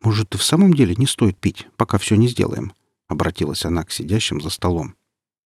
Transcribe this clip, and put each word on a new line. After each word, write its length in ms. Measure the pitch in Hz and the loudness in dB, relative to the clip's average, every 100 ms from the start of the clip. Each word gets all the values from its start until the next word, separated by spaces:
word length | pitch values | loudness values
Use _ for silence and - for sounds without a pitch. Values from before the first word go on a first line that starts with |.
«Может, 340 | 110 107 110 101 | 0 0 -2 -2
и 20 | |
в 60 | |
самом 300 | - 160 196 | 0 4 4
деле 220 | 156 120 113 | 6 4 2
не 100 | 135 | -2
стоит 300 | - 113 90 | 2 0 0
пить, 300 | - - - - | -4 -6 -10 -6
пока 200 | - 95 | -2 0
всё 180 | - 104 | 2 4
не 120 | 120 | 4
сделаем?» — 460 | 120 - - 101 - _ _ - | 2 -2 -2 -10 -12 _ _ -8
обратилась 580 | 76 85 87 76 - 82 | -4 -4 -4 -6 -4 -4
она 180 | 85 | -4
к 80 | 80 | -4
сидящим 500 | - 73 107 - - | -8 -2 -2 -2 -4
за 80 | 76 | -6
столом. 460 | - 90 85 76 - _ _ _ _ | -4 -2 -2 -4 -12 _ _ _ _